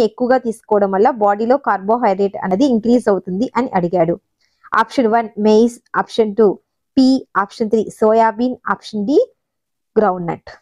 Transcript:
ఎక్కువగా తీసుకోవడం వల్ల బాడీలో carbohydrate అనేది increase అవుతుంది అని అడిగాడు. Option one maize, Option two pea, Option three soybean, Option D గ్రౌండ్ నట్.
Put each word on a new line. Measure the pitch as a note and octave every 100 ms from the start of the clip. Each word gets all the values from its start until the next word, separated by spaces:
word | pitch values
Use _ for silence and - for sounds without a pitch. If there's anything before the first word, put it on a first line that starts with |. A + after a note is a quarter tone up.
| G#3+
ఎక్కువగా | - B3 C4 B3
తీసుకోవడం | - - G#3 G3 F#3+
వల్ల | B3 A#3+ G3+
బాడీలో | G#3 A3+ C#4 B3
carbohydrate | G3 F#3+ A#3+ A#3 F#3+ G3+ - F#3+
అనేది | F#3+ C#4+ A3+
increase | A3+ A#3+ G#3+
అవుతుంది | F#3 - F#3 C4 A#3
అని | B3+ F#3+
అడిగాడు. | E3+ F3+ E3 - _ _ _ _ _ G#3+
Option | A3+ - A3 A#3
one | A3 G#3 G#3+
maize, | G#3+ A#3 A#3 _ -
Option | G3 - G#3+ G3+
two | G#3 - _ _ _ -
pea, | C4 C4 - F#3
Option | G3+ - A3
three | A3 - -
soybean, | G#3+ A3+ A3+ G#3+ B3+ B3 -
Option | G3 - G#3+ G3+
D | D#4+ C5 _ _ _ _ _ _ A3
గ్రౌండ్ | G#3 F3+ E3+
నట్. | D#3 - -